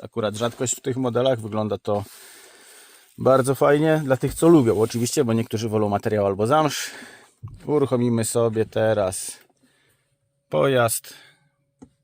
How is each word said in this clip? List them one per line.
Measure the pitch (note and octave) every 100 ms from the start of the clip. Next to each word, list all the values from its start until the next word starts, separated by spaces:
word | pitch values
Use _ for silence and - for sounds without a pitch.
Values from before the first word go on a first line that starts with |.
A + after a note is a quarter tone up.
akurat | - - G#2+ G#2
rzadkość | A#2+ - B2 -
w |
tych | - B2+
modelach. | B2+ A#2 C3 B2
Wygląda | A2 G#2+ G#2+ G2+
to | - G#2 G#2 - - - - - - - - - _ -
bardzo | A#2+ C3 B2+
fajnie | C3 C#3+ D3 D#3+ D#3
dla | C#3+ B2+
tych, | C#3
co | - D#3+
lubią | E3 A#2 G2
oczywiście, | A2+ A#2 A#2+ -
bo | B2
niektórzy | A2+ A2+ A2 A2+
wolą | G#2+ G#2
materiał | G2+ A2+ G#2 G2
albo | G2 A2
zamsz. | D3+ D#3 - - - - - - _ - - -
Uruchomimy | D3 C#3 B2 A#2+ A#2
sobie | A2+ A#2+ A#2 A2 G#2+
teraz | - A2 G#2+ F#2+ F#2+ - - _ _ _ _ _ _ _ _ _ _ -
pojazd. | D3+ C#3 C3 A#2 - - - - _ _ _ _ _ - _